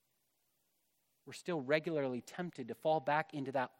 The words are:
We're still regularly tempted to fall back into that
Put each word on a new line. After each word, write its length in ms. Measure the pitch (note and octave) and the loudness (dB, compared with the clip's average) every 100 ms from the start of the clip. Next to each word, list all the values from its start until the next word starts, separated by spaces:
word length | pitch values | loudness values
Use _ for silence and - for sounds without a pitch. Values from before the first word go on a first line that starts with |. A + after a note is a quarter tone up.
| _ _ _ _ _ _ _ _ _ _ _ _ - | _ _ _ _ _ _ _ _ _ _ _ _ -16
We're 60 | |
still 280 | - - E3 | -10 -4 -2
regularly 600 | B2+ D#3 E3+ D#3 C3+ B2 | 4 2 4 0 0 -2
tempted 480 | - - F3+ - A#2 | -6 -8 -6 -6 -8
to 60 | A2+ | -2
fall 240 | D#3 D#3 | 2 2
back 340 | C#3 D3+ D#3 | 4 2 0
into 160 | D3+ C3+ | -4 -2
that 220 | C3 B2+ | 0 -2